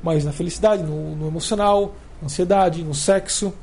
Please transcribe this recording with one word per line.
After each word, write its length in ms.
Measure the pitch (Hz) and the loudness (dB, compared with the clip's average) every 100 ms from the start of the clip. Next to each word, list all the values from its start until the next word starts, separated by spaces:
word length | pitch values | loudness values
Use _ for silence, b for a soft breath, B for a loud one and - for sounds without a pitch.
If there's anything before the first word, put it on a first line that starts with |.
mas 240 | 170 156 | 0 0
na 60 | 147 | 0
felicidade, 520 | - 175 - 214 202 | -4 -6 0 2 2
no, 320 | 156 151 156 | -2 -6 -6
no 120 | 151 156 | -6 -6
emocional, 640 | 160 - 208 202 202 202 - B - | -4 -2 2 4 4 2 -6 B -12
na 60 | |
ansiedade, 580 | 143 - 180 196 185 165 | -8 -2 2 4 4 2
no 100 | 160 | -6
sexo 600 | 143 - 196 190 - 202 - | -2 2 2 0 -4 -4 -6